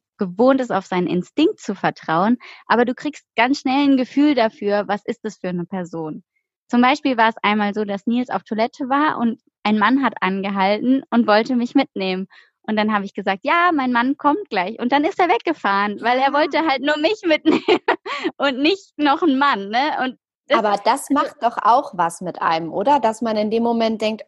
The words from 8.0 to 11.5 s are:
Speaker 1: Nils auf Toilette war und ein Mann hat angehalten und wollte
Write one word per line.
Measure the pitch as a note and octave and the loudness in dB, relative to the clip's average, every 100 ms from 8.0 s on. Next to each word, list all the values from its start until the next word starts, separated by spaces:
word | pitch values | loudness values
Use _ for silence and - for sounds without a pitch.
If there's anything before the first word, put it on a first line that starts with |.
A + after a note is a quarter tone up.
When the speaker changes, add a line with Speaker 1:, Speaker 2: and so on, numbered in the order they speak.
| - | -4
Speaker 1:
Nils | A#3+ B3 | -4 -2
auf | G3 | -6
Toilette | - G#3+ B3 - B3+ | -6 -4 -4 -4 -2
war | C#4 D4+ - | 0 0 0
und | A#3 - _ _ | -2 -4 _ _
ein | G#3 G#3+ | -2 2
Mann | G#3 C4+ | 4 2
hat | B3+ - | 0 -2
angehalten | F#3 G3 G3 G3 F#3+ G#3 A#3+ C4+ - | -4 -2 -4 0 0 0 0 0 0
und | A#3 G#3+ | 0 4
wollte | G#3 A#3 | 2 2